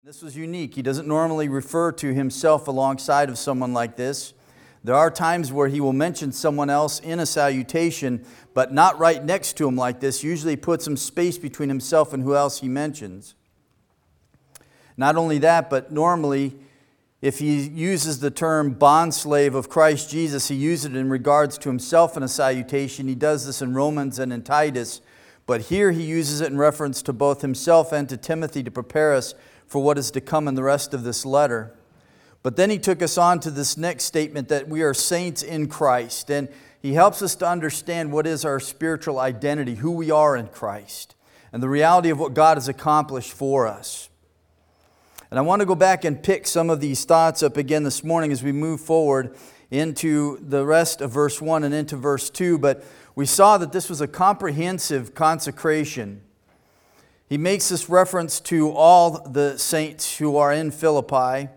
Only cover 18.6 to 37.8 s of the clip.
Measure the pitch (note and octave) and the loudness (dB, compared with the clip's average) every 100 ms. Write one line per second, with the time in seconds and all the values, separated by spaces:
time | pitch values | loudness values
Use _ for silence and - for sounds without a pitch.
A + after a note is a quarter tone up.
18.6 | D3 B2 C#3+ D3+ E3 D3+ D3+ D3 C#3+ C3 | -2 4 6 6 4 -2 0 2 2 0
19.6 | - E3 D#3 D3 - D#3 E3 C#3+ - C#3 | -2 4 4 4 -4 -4 -4 -4 -4 -2
20.6 | D3 E3+ C#3+ C3 C3 C3 A#2+ C#3+ D3 - | -2 -2 -4 -4 -2 -2 2 4 2 -2
21.6 | C#3+ B2+ - E3 E3 D#3+ C3 - C3+ C3 | -6 -6 2 4 4 0 -6 0 0 0
22.6 | B2 C#3 C3+ C#3 C3 B2+ D3+ D3+ C3 B2+ | -4 -4 -4 -8 -8 -2 0 0 -4 -8
23.6 | C3 C3 C#3+ D3+ C#3 B2 C3 A#2+ A2+ D3 | -4 -2 0 -2 -4 -6 -6 -6 0 0
24.6 | D3+ B2+ A#2 - _ _ _ _ - A#2 | 2 -2 -8 -12 _ _ _ _ -4 -4
25.6 | G#2+ F#3 G3+ E3 D#3+ E3 D3 D3 D#3 C#3 | -2 2 2 2 -2 -2 -2 -4 -4 2
26.6 | D3 D3 D3 C3 - B2 C#3+ C#3 C#3 B2+ | 2 2 -6 -4 -6 0 0 0 -4 -4
27.6 | - E3 D#3 D3 C#3 C3 - D#3+ D#3 C#3+ | 4 4 4 -4 -4 -8 -6 -4 -4 -6
28.6 | B2 B2 A#2 D#3 D#3 C#3 - - _ _ | -8 -10 -6 0 2 2 -2 -14 _ _
29.6 | _ C#3+ C#3 C#3+ B2 C3+ - D#3 D3 C3 | _ 0 0 0 -2 -6 -2 -2 -2 -2
30.6 | C3 C#3+ - C3+ A#2+ A#2 C3+ C#3 C#3+ A#2 | 0 0 -2 -6 -6 -6 0 2 2 -2
31.6 | A2 _ _ _ _ _ _ _ B2+ A#2 | -8 _ _ _ _ _ _ _ -4 2
32.6 | G3 G#3 G3 E3+ E3 F3+ F3 F3 D#3+ C#3+ | 2 2 0 0 0 4 4 4 -2 -6
33.6 | C#3+ - E3+ E3 - E3 D3+ D3 B2+ D3 | -6 -4 -4 -4 -4 -2 -2 -6 -2 -4
34.6 | D3 D#3 D#3 C3+ - F3 F3+ C#3+ D3+ D#3+ | -2 -2 0 0 -2 -2 -4 -6 -8 -6
35.6 | D3+ - C#3+ B2 A#2+ - - C#3+ C3+ - | -6 0 2 2 -2 -10 -4 -4 -4 -12
36.6 | - _ C#3 C#3+ G3 G3+ G3 - F3 F3 | -20 _ -2 6 6 4 -6 -2 -2 -2
37.6 | D#3 D3 | -4 -6